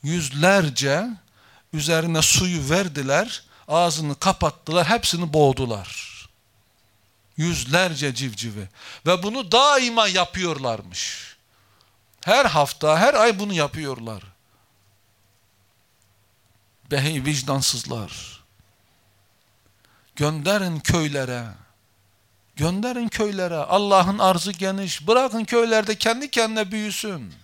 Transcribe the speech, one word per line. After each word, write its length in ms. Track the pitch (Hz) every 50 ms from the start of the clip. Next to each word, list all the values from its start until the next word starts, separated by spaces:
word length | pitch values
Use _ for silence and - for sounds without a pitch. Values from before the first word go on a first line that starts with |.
| -
Yüzlerce 1040 | 143 165 175 160 135 127 143 156 180 196 202 180 151 127 - 139 139 139 160 208 247 233 190 _ _ _ _ _ _ _ _ _ _ -
üzerine 480 | 156 143 147 170 160 160 170 165 156
suyu 480 | 151 - - - 185 185 175 165 139 131
verdiler, 760 | 151 180 202 180 147 143 135 131 139 160 208 233 - - - _ _ _ _ -
ağzını 480 | 151 165 175 175 156 151 156 147 143
kapattılar, 760 | - - 190 190 - - 156 - _ _ - 156 175 170 143
hepsini 440 | 220 233 - - - 170 175 160 147
boğdular. 760 | 156 151 139 131 117 135 120 113 101 95 - - - - - - - - - _ _ _ _ _ _ _ _ _ _ _ _ _ _ _ _ _ _ _ _ _ -
Yüzlerce 800 | 156 170 170 - 117 123 139 175 185 185 160 135 143 143 127
civcivi. 540 | 113 135 131 110 101 110 117 104 104 98 92 _ - - - - - _
Ve 180 | 156 180 180 170
bunu 280 | 202 220 269 254 175
daima 560 | 185 240 269 294 285 269 254 240 233 226 220 202
yapıyorlarmış. 1300 | 180 185 180 180 - 185 185 175 160 139 135 123 113 107 98 90 90 90 - - - - - - - _ _ _ _ _ _ _ _ _ _ _ _ _ _ _ _ _ -
Her 200 | - 202 254 277
hafta, 540 | 220 147 156 143 135 - - - 151 156 160
her 140 | 196 254 294
ay 260 | 220 214 240 220 185
bunu 140 | 208 208 196
yapıyorlar. 720 | 170 151 143 - 160 156 139 131 123 113 113 110 98 92 95 _ _ _ _ _ _ _ _ _ _ _ _ _ _ _ _ _ _ _ _ _ _ _ _ _ _ _ _ _ _ _ _ _ _ _ _ _ _ _ _ _ _ _ _ _ _ _ _ _ _ _ -
Be 100 | 147 139
hey 240 | 131 151 160 - 131
vicdansızlar. 1160 | 143 151 139 127 139 143 135 127 - - 123 - - 127 117 104 - - - - - - - _ _ _ _ _ _ _ _ _ _ _ _ _ _ _ _ _ _ _ _ _ _ _ _ _ _ _ _ _ _ _ _ _ _ _
Gönderin 640 | - 147 147 156 156 143 170 202 208 196 180 170 151
köylere. 680 | - - - 170 156 151 143 143 131 127 123 123 120 113 98 - - _ _ _ _ _ _ _ _ _ _ _ _ _ _ _ _ _ _
Gönderin 520 | - 143 165 180 196 214 247 247 247 233 220
köylere. 480 | - - 220 208 202 190 185 175 170
Allah'ın 640 | 156 143 - - 196 208 202 202 190 175 185 196 208
arzı 320 | 196 190 190 175 160 196
geniş. 560 | 202 165 190 190 190 196 196 180 143 - 147 165
Bırakın 380 | 226 247 262 262 208 226 220
köylerde 500 | - - 240 233 233 220 220 214 196 220 -
kendi 340 | - 226 226 247 285 277
kendine 400 | - 240 226 220 220 220 214 185
büyüsün. 600 | 196 214 214 214 196 - - 214 196 160 117 95 73 -